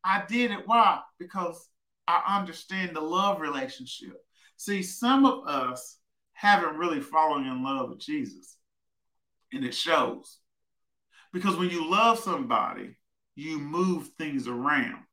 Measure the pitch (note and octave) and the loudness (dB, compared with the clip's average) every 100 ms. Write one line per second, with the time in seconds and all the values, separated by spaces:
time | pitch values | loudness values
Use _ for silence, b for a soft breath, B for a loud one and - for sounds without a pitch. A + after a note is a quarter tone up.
0 | F#3 F#3+ F3+ A#3 A#3+ G3+ - A#3 G#3 - | 2 0 0 0 0 -2 2 6 6 4
1 | - _ F3+ F#3+ E3+ E3+ - _ _ _ | -4 _ -10 -4 -4 -6 -18 _ _ _
2 | - E3+ - G3+ F3+ D#3+ - F#3+ F3+ D#3+ | 0 2 2 0 -2 -10 -8 -4 -4 -4
3 | D#3 F3+ G3+ G3+ D3+ C#3 C3 - B2+ - | -2 2 2 0 -2 -4 -6 -10 -14 -14
4 | - - _ b b _ - G3 F3+ - | -14 -18 _ b b _ -4 -4 -4 -2
5 | A#3+ C#4 C#4 - - C#3 B2+ B2 - - | 2 6 6 4 -4 -2 -2 -6 -14 -20
6 | _ _ _ - G#3 G3+ E3 D3+ F3 D3+ | _ _ _ 0 4 4 4 -2 -2 -2
7 | C#3 D#3 D#3 C#3+ C3 B2+ C3 C3+ B2+ - | 0 2 4 2 -2 -4 -4 -2 -4 -8
8 | - D3+ A2+ F2+ - - _ _ _ _ | -6 -6 -6 -10 -20 -20 _ _ _ _
9 | _ _ _ _ _ C3+ B2 - E3 D#3+ | _ _ _ _ _ -6 -6 -4 2 2
10 | A#2 A#2 - - _ _ _ _ _ _ | 2 -6 -14 -20 _ _ _ _ _ _
11 | _ b b F3+ G3 E3+ F3+ F3 D#3+ G3 | _ b b -4 -2 0 0 -2 0 4
12 | A3+ A#3 G3 D#3+ A#2+ A2+ - - - - | 4 4 0 -4 0 0 0 -4 -12 -16
13 | _ _ _ - D#3 D#3 C#3+ D#3+ F#3 E3+ | _ _ _ -14 -8 -6 -4 0 2 0
14 | B2+ _ D#3 C#3 A#2+ A#2+ C#3 C#3+ A#2 - | -4 _ -4 -4 -4 -4 -2 -2 -4 -8
15 | - | -18